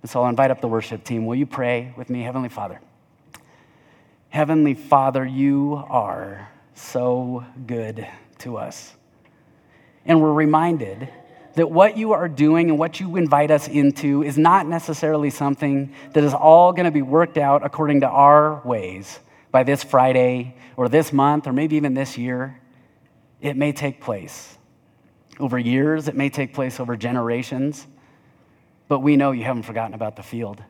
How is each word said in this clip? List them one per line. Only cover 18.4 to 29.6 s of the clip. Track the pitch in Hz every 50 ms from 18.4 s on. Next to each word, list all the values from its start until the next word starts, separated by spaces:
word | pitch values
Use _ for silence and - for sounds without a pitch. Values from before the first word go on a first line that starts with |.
| 151 156 156 143 131
ways | 123 120 110 78 76 92 92 101 - - - _ _ _ _ _ _
by | - 131
this | 123 127 143 139 -
Friday | - - 131 127 131 127 127 127 123 127 127 120 123 - - - - -
or | - 127
this | 123 120 156 156 -
month | 147 139 139 143 147 151 151
or | 139
maybe | 127 135 156 156 151
even | 151 147 143 127
this | 131 135 131 -
year. | 120 120 127 127 123 131 135 135 - _ _ _ _ _ _ _ _ _ _ _ _ _ _ _ _
It | - 143 143
may | 131 147 147 143
take | - 147 139 127 _
place | - - 113 98 90 - - - - - - _ _ _ _ _ _ _ _ _ _ _ _ _ _ _ - -
over | 139 131 120 127
years. | 120 117 123 135 139 151 156 156 147
It | 151 139
may | 135 139 139
take | 139 147 139 123 -
place | - 135 131 - -
over | 127 120 120
generations. | 110 - 120 123 127 117 117 120 123 127 - 139 127 135 147 143 - - - _ _ _ _ _ _ _ _ _ _ _ _ _ _ _ _ _ _ _
But | _ 147 135
we | 131 147 147
know | 139 139 139
you | 131 120 110
haven't | 127 127 120